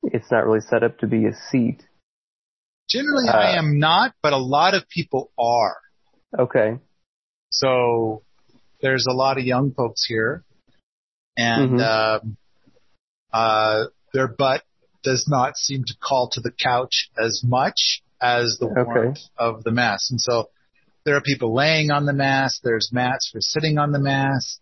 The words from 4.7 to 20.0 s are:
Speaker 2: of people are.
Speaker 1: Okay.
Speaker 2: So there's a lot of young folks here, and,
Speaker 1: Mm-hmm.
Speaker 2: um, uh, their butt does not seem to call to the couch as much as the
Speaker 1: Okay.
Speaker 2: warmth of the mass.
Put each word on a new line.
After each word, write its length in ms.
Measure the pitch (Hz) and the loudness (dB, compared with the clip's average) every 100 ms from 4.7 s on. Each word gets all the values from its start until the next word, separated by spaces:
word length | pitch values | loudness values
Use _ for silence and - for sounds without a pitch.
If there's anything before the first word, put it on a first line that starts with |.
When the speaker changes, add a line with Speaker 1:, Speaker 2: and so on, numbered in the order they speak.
Speaker 2:
of 140 | 196 - | 2 -2
people 420 | - 151 135 147 - | -8 -4 -4 -6 -4
are. 380 | 117 120 104 - _ _ _ _ _ - | 0 2 0 -2 _ _ _ _ _ -2
Speaker 1:
Okay. 400 | 123 127 107 117 _ _ _ _ _ _ _ | 0 2 0 -2 _ _ _ _ _ _ _
Speaker 2:
So 720 | - 135 127 123 117 113 110 _ _ _ _ _ _ | -2 2 2 2 2 -2 -6 _ _ _ _ _ _
there's 260 | 135 131 120 | -2 0 0
a 40 | |
lot 240 | 127 135 135 | 0 0 0
of 60 | |
young 280 | 127 123 139 | 0 0 0
folks 320 | 135 117 - | -2 -4 -4
here, 400 | - 113 110 160 _ _ _ _ _ _ _ _ _ - | -4 -2 -2 -4 _ _ _ _ _ _ _ _ _ -2
and, 420 | 117 117 135 123 | 0 2 2 2
Speaker 1:
Mm-hmm. 460 | 113 110 110 110 110 | 2 2 2 0 -4
Speaker 2:
um, 100 | 107 _ _ _ _ _ _ _ _ _ | -14 _ _ _ _ _ _ _ _ _
uh, 520 | 113 113 110 107 110 110 _ _ | -2 2 2 2 0 -2 _ _
their 160 | 131 127 | -2 -2
butt 360 | 113 135 139 _ _ _ _ | 0 0 0 _ _ _ _
does 260 | - 127 - | -2 -2 0
not 280 | 139 131 143 | 0 0 -2
seem 280 | - 135 | -6 -6
to 100 | 120 - | -8 -8
call 280 | - 135 123 | -2 -2 -2
to 100 | - | -4
the 100 | 117 | -8
couch 600 | - 131 123 127 - - - | -4 0 0 0 -4 -6 -4
as 260 | 113 - | -2 -2
much 580 | 120 127 156 - - - _ _ | 0 0 0 0 -2 -2 _ _
as 380 | 123 120 120 101 | 0 2 0 -2
the 80 | 120 | -2
Speaker 1:
Okay. 160 | 202 | 0
Speaker 2:
warmth 380 | 117 117 117 143 - - | 0 2 0 -2 -14 -2
of 260 | 117 110 | -2 -2
the 60 | 113 | -2
mass. 400 | 117 120 98 | 0 0 0